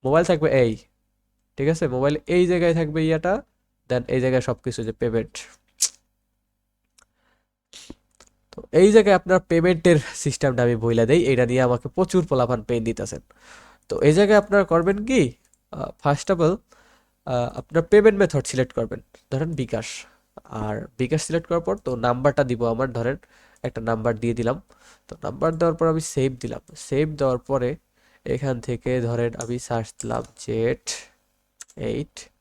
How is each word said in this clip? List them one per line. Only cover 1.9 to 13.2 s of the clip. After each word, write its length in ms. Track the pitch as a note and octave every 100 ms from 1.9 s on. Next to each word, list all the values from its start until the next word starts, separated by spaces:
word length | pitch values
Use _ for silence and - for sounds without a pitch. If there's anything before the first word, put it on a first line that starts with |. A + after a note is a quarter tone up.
| B2+ C#3 D3+ -
এই 200 | F3+ F3+
জায়গায় 260 | F3+ E3+
থাকবে 320 | E3 D#3 D#3 D#3+
ইয়াটা, 360 | D#3+ F3+ A3 - _ _ _ _
then 140 | B2+ A#2+
এই 140 | C3
জায়গায় 200 | C3 B2+
সব 160 | B2+ A#2+
কিছু 200 | - A#2
যে 80 | A2+
পেমেন্ট। 420 | - A#2+ A2+ F#2+ - - - _ _ - _ _ _ _ _ _ _ _ _ _ _ _ _ _ _ _ _ _ - - - _ _ _ _ _
তো 100 | - -
এই 200 | D#3+ G3
জায়গায় 240 | G#3+ G3+ F#3
আপনার 240 | F3 F#3 -
পেমেন্টের 500 | E3 F3 E3+ F3+ E3+ - -
সিস্টেমটা 480 | D3 - C#3+ B2
আমি 120 | A#2+ A#2
বইলা 300 | A#2 A2+ A2+
দেই, 160 | D#3+ C3
এটা 140 | B2+ A#2+
নিয়ে 160 | B2
আমাকে 280 | B2+ B2 -
প্রচুর 360 | - F#3 F#3 E3
পোলাপান 380 | C3 A#2+ A#2+
পেইন 200 | G#2+ A#2+
দিতেছেন। 380 | A2+ A2+ G2 -